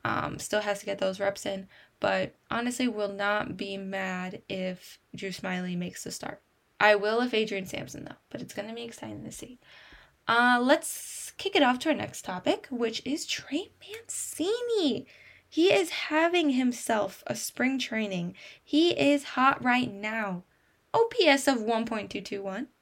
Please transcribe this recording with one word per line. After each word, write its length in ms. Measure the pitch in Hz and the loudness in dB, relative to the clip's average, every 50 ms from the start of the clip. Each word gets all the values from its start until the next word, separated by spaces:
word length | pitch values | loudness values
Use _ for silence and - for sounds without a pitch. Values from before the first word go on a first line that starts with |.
| _ | _
Um, 340 | 113 104 - - - 123 - | -2 -2 -2 -4 -4 -6 -8
still 220 | - - - 214 | -6 -2 -2 -2
has 180 | 208 208 202 196 | 0 -2 -6 -4
to 80 | - | -6
get 120 | 202 196 190 | -8 -4 -2
those 200 | 190 190 190 196 | -2 -2 -2 -2
reps 260 | 196 196 196 - - | -2 -4 -4 -4 -8
in, 220 | 202 196 196 190 - - - - _ _ _ | -6 -6 -6 -10 -14 -20 -20 -20 _ _ _
but 360 | - 202 190 190 190 220 _ _ _ _ | 0 0 2 0 -2 -4 _ _ _ _
honestly 340 | 226 233 240 247 247 - 254 | -4 -2 -2 -2 -2 0 -2
will 260 | 240 214 208 208 202 | -2 0 -2 -4 -4
not 440 | 196 196 202 202 208 208 - - 190 | -2 -2 0 0 0 0 -2 -4 -6
be 200 | 185 202 196 196 | -8 -6 -6 -6
mad 640 | 196 196 190 196 196 190 185 185 180 180 185 196 - _ - | -8 -8 -6 -6 -4 -4 -4 -4 -6 -6 -8 -10 -12 _ -8
if 520 | 190 190 185 185 180 - - - - _ _ _ - | -6 -4 -4 -6 -6 -8 -14 -20 -20 _ _ _ -12
Drew 160 | - 196 196 | -8 -8 -8
Smyly 460 | 180 - - 185 185 180 180 180 180 | -8 -6 -6 -6 -4 -4 -4 -4 -4
makes 280 | 175 175 175 - - - | -4 -6 -6 -8 -10 -12
the 80 | - | -10
start. 280 | - - - - - - _ _ _ _ _ _ _ _ | -10 -8 -8 -10 -10 -10 _ _ _ _ _ _ _ _
I 160 | 208 214 214 | 6 6 6
will 260 | 202 196 214 220 233 | 6 4 2 2 2
if 140 | 247 247 220 | 2 2 2
Adrian 320 | 220 220 214 214 196 190 | 0 0 2 -2 -4 -4
Sampson, 380 | 185 - - - - - - - | -6 -8 -8 -8 -8 -12 -12 -12
though, 120 | - - _ _ _ | -14 -16 _ _ _
but 100 | - - | -12 -12
it's 140 | 247 - - | -12 -10 -10
gonna 200 | - 202 220 226 | -10 -10 -10 -10
be 100 | 233 233 | -10 -12
exciting 400 | 233 226 - - 220 208 202 226 | -12 -12 -12 -12 -12 -12 -12 -12
to 80 | 220 | -12
see. 260 | 220 - - 247 247 _ _ - - - - - - - - _ _ _ _ - | -14 -14 -16 -16 -18 _ _ -20 -20 -20 -20 -20 -20 -20 -20 _ _ _ _ 2
Uh, 320 | 226 233 240 247 247 240 | 4 6 6 6 6 6
let's 680 | 247 254 294 320 - - - - - - - - - - - | 6 6 6 4 4 -6 -8 -8 -10 -12 -12 -12 -12 -14 -12
kick 200 | - - 392 - | -6 -6 0 4
it 80 | 381 285 | 6 6
off 160 | 247 247 247 | 6 4 2
to 80 | - 320 | 2 0
our 80 | 285 | 2
next 280 | 202 214 - - - - | 2 0 -6 -8 -10 -8
topic, 440 | - 185 185 - 277 359 440 - - | -8 -8 -2 0 0 0 0 -2 -8
which 320 | 262 233 233 226 226 - - | -4 -2 -2 -2 -2 -4 -4
is 220 | 254 285 330 - | -4 -4 -4 -4
Trey 440 | - - - - - 269 320 415 - _ _ | -6 -6 -8 -6 -6 -6 -6 -6 -6 _ _
Mancini. 1300 | - - 415 453 453 - - - - - - - 311 381 453 494 494 480 466 427 349 277 247 - - - - - - - - - _ _ | -18 -16 -16 -16 -12 -10 -8 -8 -8 -8 -4 -4 -2 0 0 -2 0 0 0 2 2 2 0 0 -6 -12 -20 -20 -20 -20 -20 -20 _ _
He 240 | - 311 330 381 | 2 4 4 6
is 180 | - 403 370 - | 6 4 4 0
having 600 | - - - - 302 311 330 339 349 349 330 294 | -2 -6 -4 0 2 4 4 4 4 4 4 4
himself 720 | 262 254 262 247 240 - - - 226 214 202 196 - - - - | 4 4 2 2 0 -2 -2 0 0 0 0 -2 -4 -10 -8 -8
a 80 | 233 | -6
spring 420 | 220 - - - - 247 262 269 262 | -6 -6 -8 -4 -2 0 0 0 -2
training. 560 | 254 - 226 220 220 202 190 175 170 175 190 - - - - - _ | -4 -4 -2 -4 -2 -2 -4 -4 -4 -6 -8 -12 -20 -20 -20 -20 _
He 260 | - - 294 330 349 | 2 4 4 4 4
is 320 | - - - 285 285 285 | 4 4 4 4 4 4
hot 400 | 277 - - 262 254 269 269 - | 0 -4 0 4 4 4 4 4
right 260 | 233 254 247 247 254 208 | 2 2 2 2 2 -2
now. 540 | 202 196 208 214 220 226 214 196 185 180 - _ _ _ _ _ _ _ _ _ | -4 -8 -8 -6 -4 -4 -4 -4 -4 -6 -10 _ _ _ _ _ _ _ _ _
O 140 | - - 466 466 | 2 2 2 2
P 160 | - - 370 311 | 4 4 6 6
S 180 | 269 277 - | 6 6 4
of 160 | 285 262 233 | 2 2 2
one 240 | 214 220 233 220 226 | 2 0 0 0 0
point 240 | 226 226 214 202 196 | -2 -4 -6 -6 -6
two 100 | - 202 | -8 -10
two 220 | 190 - 208 196 | -8 -6 -8 -8
one. 240 | 196 196 190 208 269 - _ _ | -6 -6 -6 -6 -8 -10 _ _